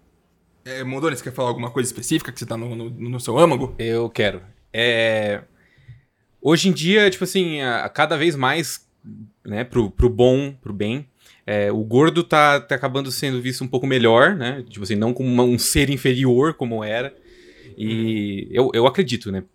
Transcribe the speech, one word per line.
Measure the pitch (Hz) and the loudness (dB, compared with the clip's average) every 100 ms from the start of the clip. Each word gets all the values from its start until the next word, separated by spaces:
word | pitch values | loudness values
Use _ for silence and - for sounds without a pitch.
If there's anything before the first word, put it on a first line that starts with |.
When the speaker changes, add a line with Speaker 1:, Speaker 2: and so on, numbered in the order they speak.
| _ _ _ _ _ _ | _ _ _ _ _ _
Speaker 1:
É, | 127 131 127 | -14 -10 -8
Mondoni, | 135 160 127 | -4 -4 -4
você | 139 | -8
quer | |
falar | 120 123 | -6 -4
alguma | 120 123 | -4 -6
coisa | 127 120 | -4 -4
específica | - - 156 - | -4 -2 -2 -4
que | - | -12
você | 120 | -10
tá | 113 | -8
no, | 120 117 | -8 -10
no, | 117 | -10
no | 120 120 127 | -10 -8 -8
seu | 123 120 | -2 4
âmago? | 170 127 127 - | 4 4 -4 -6
Speaker 2:
Eu | 113 117 117 | -4 -2 -2
quero. | - 104 92 92 _ _ | 0 -2 -2 -12 _ _
É... | 110 120 117 113 110 104 101 - _ _ _ - - _ _ _ _ | -2 0 2 2 0 -2 -4 -8 _ _ _ -20 -20 _ _ _ _
Hoje | 143 165 190 | 2 2 4
em | |
dia, | 143 160 214 202 | 0 2 4 4
tipo | 190 180 | 2 -4
assim, | 196 175 151 | -2 -2 -2
a, | 131 113 | -4 -4
a | 101 | -4
cada | - 156 160 | 0 0 2
vez | 170 143 | 0 0
mais, | 131 156 156 - _ _ 107 107 107 _ - | 0 0 -4 -8 _ _ -20 -20 -20 _ -8
né, | 104 123 | -6 -4
pro, | 123 101 | 0 0
pro | - 123 | 2 2
bom, | 107 123 131 139 135 | 4 4 4 -2 -10
pro | 110 | -12
bem, | 101 104 131 147 _ _ _ - | -6 -4 -6 -8 _ _ _ -6
é, | 104 101 | -2 0
o | 107 | -2
gordo | 110 120 160 160 | 0 4 4 2
tá, | 170 156 147 143 | 0 4 4 2
tá | 135 135 | 0 -4
acabando | 135 131 135 | -4 -4 -6
sendo | - 143 127 | -6 -4 -4
visto | 123 123 | -4 -6
um | 131 | -4
pouco | 131 135 | -4 0
melhor, | 131 113 117 156 196 | 2 6 8 6 4
né? | 123 139 123 | -4 -8 -12
Tipo | - | -10
assim, | 101 104 | -4 -2
não | 113 | 0
como | 123 131 | -2 0
uma, | 123 | 2
um | 123 120 | 4 2
ser | - 156 139 | 0 0 0
inferior | 139 139 127 131 123 156 | 0 0 2 4 4 2
como | 151 123 113 | 0 -4 -6
era. | 107 113 135 - _ - - - - - | -4 -4 -6 -12 _ -20 -20 -20 -20 -10
E | 110 113 113 110 104 98 - | -6 -2 -2 -2 -4 -6 -4
eu, | - 131 | 0 0
eu | 113 127 | 4 2
acredito, | 160 143 113 104 | 2 -2 -2 -4
né? | 95 - | -8 -8